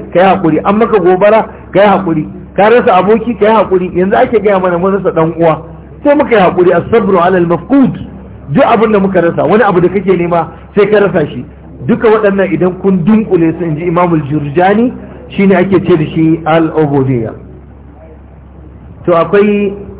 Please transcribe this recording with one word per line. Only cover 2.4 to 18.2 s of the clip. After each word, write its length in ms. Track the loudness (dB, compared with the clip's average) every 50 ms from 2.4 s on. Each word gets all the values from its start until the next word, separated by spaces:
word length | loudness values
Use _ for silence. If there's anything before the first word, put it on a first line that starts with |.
| -18 -10 -2
ka 140 | 0 2 4
rasa 240 | 4 4 4 4 2 2
aboki, 320 | 2 2 0 0 0 -4 -4 0
ka 60 | 0
yi 80 | 2 2
haƙuri. 360 | 2 0 0 0 -2 -2 -2 -2
Yanzu 200 | -2 -2 0 2
ake 240 | 0 0 0 0 0 0
gaya 160 | 2 0 0
mana 180 | 0 0 -2 0
mun 160 | -2 -2 -2 -2
rasa 140 | -2 -2
ɗan 220 | 0 0 -2 -2 0 0
uwa, 220 | 0 0 0 0 -6 -16 -18 -20 -20 -20 -20 -4 0
sai 120 | 0 2
muka 200 | 2 2 2 2
yi 60 | 2
haƙuri. 300 | 2 2 2 2 2 2 2
As-sabru 440 | 0 -2 0 0 0 2 2 0 2
ala 200 | 2 2 2 0
al-mafqud, 560 | 0 0 -2 -4 -2 0 2 2 2 2 0 -6 -12 -14 -16 -18 -20 -20 -20 -20 -10 -4 0
duk 100 | 0 2
abin 260 | 2 2 2 2 2
da 80 | 0 0
muka 220 | 0 0 0 0
rasa, 220 | 0 0 0 -2 0 2
wani 160 | 2 2 2
abu 180 | 2 2 2
da 60 | 0 0
kake 280 | 0 -2 0 0 0 0
nema 300 | 0 -2 -2 -2 -2 -4 -10 -20 -20 -6 0
sai 100 | 0 2 2
ka 100 | 2 2
rasa 260 | 2 2 0 -2 -4 -4
shi. 180 | -6 -12 -14 -14 -18 -20 -20 -20 -18 -12 -4 -4
Duka 200 | -4 0 2 2
waɗannan 420 | 2 2 2 0 0 0 -2 -2 -2
idan 200 | -2 -2 -2 -2 -2
kun 220 | -2 0 0 0 2
dunkule 480 | 2 2 2 2 0 0 0 2 0 -2 -2
su, 40 | -4
inji 220 | -6 -4 -4 -4 -2
Imamul 340 | 0 0 0 0 0 -2 -2 -2
Jurjani, 640 | -4 -4 -4 -2 -2 0 2 2 2 2 0 -2 -2 -8 -16 -18 -18 -18 -18 -12
shine 260 | -4 0 2 2 4
ake 240 | 2 2 2 0 0 2
ce 100 | 2 0 0
da 80 | 0
shi 360 | -2 -2 0 0 2 0 0 0
al-ubudiyya. 840 | 0 0 0 0 0 0 0 0 0 0 0 0 0 -2 -2 -4 -6 -10 -14 -18 -20 -20 -20 -20 -20 -20 -20 -20 -20 -20 -20 -20 -20 -20 -20